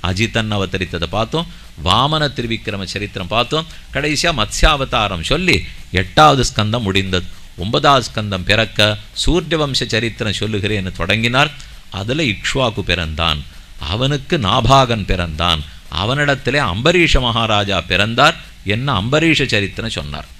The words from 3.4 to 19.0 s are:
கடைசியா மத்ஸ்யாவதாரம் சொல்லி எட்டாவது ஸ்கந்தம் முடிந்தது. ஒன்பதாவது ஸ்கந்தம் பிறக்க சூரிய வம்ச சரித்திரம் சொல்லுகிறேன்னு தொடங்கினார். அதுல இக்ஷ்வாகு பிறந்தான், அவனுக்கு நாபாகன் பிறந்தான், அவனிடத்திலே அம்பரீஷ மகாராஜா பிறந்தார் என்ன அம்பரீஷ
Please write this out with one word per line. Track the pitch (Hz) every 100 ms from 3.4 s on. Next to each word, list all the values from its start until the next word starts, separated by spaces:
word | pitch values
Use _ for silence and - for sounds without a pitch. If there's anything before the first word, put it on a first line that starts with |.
| 123 151 165 - -
கடைசியா | 135 151 143 170
மத்ஸ்யாவதாரம் | 139 107 - 160 147 127 123 104 90
சொல்லி | 78 147 180 107 - - -
எட்டாவது | - 95 - 156 139
ஸ்கந்தம் | 113 - 107 117 101
முடிந்தது. | 95 98 92 - - - -
ஒன்பதாவது | 92 127 143 139 113
ஸ்கந்தம் | - 107 92 90
பிறக்க | 107 107 - 107 104 -
சூரிய | - - 165 165 160
வம்ச | 143 127 117
சரித்திரம் | 110 117 - 110 95
சொல்லுகிறேன்னு | 107 107 101 104 92
தொடங்கினார். | - 85 110 117 127 147 - - - -
அதுல | 92 104 147
இக்ஷ்வாகு | 143 98 - 135 127 101
பிறந்தான், | 92 87 82 76 82 76 71 - - - 71
அவனுக்கு | 107 135 143 - 156
நாபாகன் | 95 127 110 135 123 113 90
பிறந்தான், | 95 85 78 87 82 73 - -
அவனிடத்திலே | 78 104 139 147 135 - 143
அம்பரீஷ | 123 92 147 175 165 143
மகாராஜா | 123 113 113 104 101 92
பிறந்தார் | 85 92 107 117 151 170 - -
என்ன | 98 107 139
அம்பரீஷ | 107